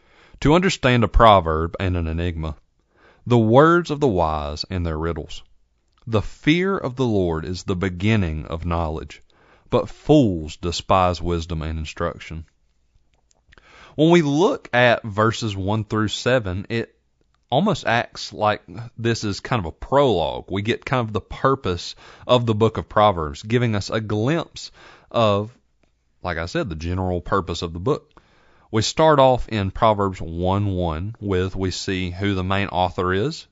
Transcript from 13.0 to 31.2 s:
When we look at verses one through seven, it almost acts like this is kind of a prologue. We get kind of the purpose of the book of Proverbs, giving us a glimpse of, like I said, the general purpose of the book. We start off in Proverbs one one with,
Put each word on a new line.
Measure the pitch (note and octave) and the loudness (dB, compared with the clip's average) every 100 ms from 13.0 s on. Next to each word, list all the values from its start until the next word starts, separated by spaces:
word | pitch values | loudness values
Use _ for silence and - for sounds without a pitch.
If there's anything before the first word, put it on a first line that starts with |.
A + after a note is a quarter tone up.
| _ _ _ _ _ - _ - - - | _ _ _ _ _ -20 _ -20 -8 2
When | D#3+ | 6
we | F3 | 6
look | C#3+ D3 A3 - - | 4 2 2 0 -2
at | B2 B2 A2 | 4 4 4
verses | A2+ G2+ A2 - A2+ G2 | -2 0 0 0 -6 -4
one | F#2+ A2 | -2 -2
through | G#2 G#2+ G#2+ | -2 0 -2
seven, | - A#2+ B2+ G2 G2 - | -2 0 0 0 -6 -4
it | A2+ - _ _ _ _ _ - | -6 -6 _ _ _ _ _ -4
almost | C3 G#3 C#3 G#2+ | 0 0 -2 0
acts | A#2 - - - | -2 -2 -10 -12
like | - G#2 G#2 - F#2 A#2 - | -2 0 0 -6 -16 -14 -4
this | A2+ A2+ | -2 -2
is | G#2 F#2 | -4 -6
kind | - A#2+ | -4 -4
of | D#2+ | -4
a | |
prologue. | - - C#3 C#3 F2 C#2 B1 - | -10 0 2 4 2 0 -4 -2
We | F#2+ | -2
get | G#2+ - - | 0 -4 -2
kind | B2+ A2+ | -4 -2
of | |
the | A2 | -6
purpose | - - C3+ C3+ F#2+ F2 - - - - - | -8 -2 0 0 -2 -4 -6 -16 -20 -8 2
of | B2 A2+ | 2 2
the | G#2+ | 2
book | A2 - | 2 0
of | - | -2
Proverbs, | G#2+ G#2 F2 D2 D2+ | 4 4 4 -4 -8
giving | G#2+ A#2+ A#2+ G#2 | -2 0 0 -2
us | - | -2
a | A2+ | -4
glimpse | G#2+ G#2+ B2 E3 - - - - - - _ | -4 -2 0 -2 -4 -14 -20 -20 -20 -20 _
of, | A#2 G#2+ G2+ G#2+ - _ _ _ _ _ _ | 0 2 2 -2 -12 _ _ _ _ _ _
like | F2+ E2 | -8 -6
I | E2+ | -4
said, | E3+ A#2+ | -4 -6
the | D#2 | -6
general | E2+ F2+ F#2 F2 | -6 -4 -2 -4
purpose | - G2 F2 E2+ | -2 -2 -2 -6
of | E2+ | -8
the | F2 | -6
book. | A2 - _ _ _ _ _ _ - | -4 -4 _ _ _ _ _ _ -4
We | A2 | -2
start | - - D#3+ C#3+ | -2 2 4 6
off | C3 B2 - | 6 4 -2
in | A2 F#2+ | -2 -2
Proverbs | - A2+ G2+ G2 F#2 | 2 2 4 0 -4
one | D#2+ E2 F2+ G2 G2+ | -8 -4 0 0 0
one | F2+ E2+ D#2 G#2 | -2 -2 -4 -8
with, | - | -8